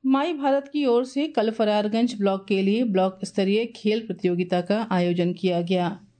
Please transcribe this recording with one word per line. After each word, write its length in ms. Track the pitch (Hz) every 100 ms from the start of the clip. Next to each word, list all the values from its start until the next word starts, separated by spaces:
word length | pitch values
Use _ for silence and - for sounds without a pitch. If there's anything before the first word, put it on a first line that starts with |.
| 262
माई 280 | 269 320
भारत 360 | 311 277 277 277
की 120 | 294 277
ओर 200 | 240 254
से 220 | 277 311
कल 220 | 233 220
फरारगंज 680 | 220 214 208 208 226 240 208
ब्लॉक 280 | 196 190 190
के 140 | 190
लिए 220 | 190 214
ब्लॉक 360 | 247 190 190 190 190
स्तरीय 400 | - 196 208 233
खेल 340 | - 208 220
प्रतियोगिता 640 | 226 185 180 175 180 180
का 260 | 175 208 233
आयोजन 420 | 185 175 175 175
किया 280 | 175 185 170
गया। 380 | 175 185 175 208 -